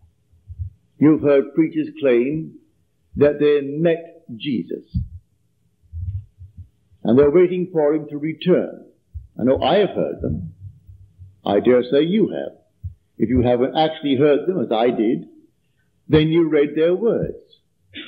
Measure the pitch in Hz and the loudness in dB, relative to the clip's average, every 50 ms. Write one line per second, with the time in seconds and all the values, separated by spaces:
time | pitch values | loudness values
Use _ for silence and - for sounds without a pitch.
0 | _ _ _ _ _ _ _ _ _ - - - - - - _ _ _ _ - | _ _ _ _ _ _ _ _ _ -18 -14 -12 -12 -12 -12 _ _ _ _ 2
1 | 127 151 156 - 123 143 143 139 - - - 170 160 - - 156 147 151 - 156 | 2 4 4 4 2 2 2 2 2 0 0 -2 -2 0 -2 -6 -6 -6 -6 -2
2 | 143 135 120 117 120 139 156 160 160 - - - _ _ _ _ _ _ _ _ | 0 2 2 2 2 0 -4 -6 -8 -10 -16 -20 _ _ _ _ _ _ _ _
3 | _ _ - - 139 147 147 143 147 147 147 143 139 135 139 151 165 170 165 165 | _ _ 0 2 2 2 4 2 2 2 2 2 0 -4 -4 0 0 0 0 -2
4 | 170 - - - _ - 120 107 - 147 123 98 - - - - - _ - - | -4 -12 -20 -20 _ -18 -16 -10 -6 -4 -4 -4 -6 -6 -10 -12 -12 _ -6 -6
5 | - - - - - _ _ _ _ _ _ _ _ _ _ _ _ _ - 82 | -6 -6 -12 -20 -20 _ _ _ _ _ _ _ _ _ _ _ _ _ -12 -10
6 | - - - - - _ _ _ - - _ - - - _ _ _ _ _ _ | -10 -8 -10 -10 -12 _ _ _ -20 -20 _ -20 -20 -20 _ _ _ _ _ _
7 | - - 117 135 147 143 143 180 180 175 185 180 175 180 180 160 147 147 156 151 | -2 2 4 4 4 4 4 4 4 2 0 -4 -4 -4 -2 0 0 0 0 -2
8 | 151 - 147 143 143 160 156 - - 175 175 127 92 - - - - - _ _ | -4 -8 -8 -8 -6 -8 -8 -4 0 2 2 2 0 -4 -8 -16 -20 -20 _ _
9 | _ _ - - - - _ - 110 131 131 - - 131 165 208 202 - - 107 | _ _ -18 -18 -18 -16 _ -2 0 0 0 2 0 2 2 2 0 0 -2 -4
10 | 85 73 - - - - - - - - - - - - - - _ - - - | -4 -4 -6 -6 -6 -6 -6 -6 -8 -12 -16 -18 -20 -20 -20 -20 _ -20 -20 -20
11 | - _ _ _ - - _ _ - - 101 104 98 120 123 123 120 - 135 139 | -20 _ _ _ -20 -20 _ _ -4 0 0 2 4 4 4 4 2 2 0 0
12 | 156 165 196 226 190 - 78 71 - - - _ _ _ _ _ - - - _ | 2 2 0 0 0 0 -2 -6 -8 -10 -12 _ _ _ _ _ -16 -16 -16 _
13 | _ _ _ - 113 104 127 127 113 123 123 120 127 139 - 156 156 156 - - | _ _ _ -4 -2 0 2 2 2 2 2 2 0 0 0 0 0 0 -2 -4
14 | - 143 135 120 151 151 143 147 151 170 190 175 117 - 120 110 120 127 113 117 | -2 -2 2 2 4 4 4 2 0 -2 -2 -2 -2 0 0 2 2 2 2 2
15 | 107 110 - 175 - - - - _ _ _ _ _ _ _ _ _ _ _ _ | 0 0 0 -2 -6 -12 -20 -20 _ _ _ _ _ _ _ _ _ _ _ _
16 | _ - 147 156 156 160 160 170 170 151 151 151 - - 151 156 160 175 180 190 | _ 2 2 4 4 4 4 2 2 4 2 2 2 2 0 0 0 2 0 0
17 | 220 233 170 120 160 - - - - _ _ _ _ _ _ _ _ _ - - | 0 0 0 0 -2 -4 -8 -12 -18 _ _ _ _ _ _ _ _ _ -18 -18
18 | - | -18